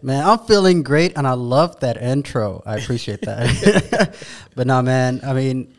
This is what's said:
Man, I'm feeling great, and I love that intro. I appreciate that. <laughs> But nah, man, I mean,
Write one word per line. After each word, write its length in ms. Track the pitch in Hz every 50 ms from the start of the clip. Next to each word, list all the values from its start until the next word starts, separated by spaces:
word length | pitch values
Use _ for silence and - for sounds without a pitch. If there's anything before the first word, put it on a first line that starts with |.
Man, 200 | 135 131 135 139
I'm 180 | 151 190 226 226
feeling 420 | - - 214 202 185 185 180 170
great, 340 | 139 131 147 156 175 185 -
and 100 | 151 139
I 60 | 131
love 480 | 127 123 123 120 127 147 170 165 - -
that 160 | 135 120 113
intro. 680 | - 120 123 135 143 135 - - 123 107 98 - - -
I 100 | - 107
appreciate 460 | 107 107 - 123 113 - - 101 -
that. 920 | - - 101 104 120 123 - - 190 208 208 185 - - 233 220 190 - - -
<laughs> 40 | - - - - - - -
But 100 | 127 123
nah, 160 | 131 131 127
man, 380 | 123 127 131 127 127 127 127 127 131
I 80 | 139
mean, 400 | 131 131 135 131 131 127 120 - _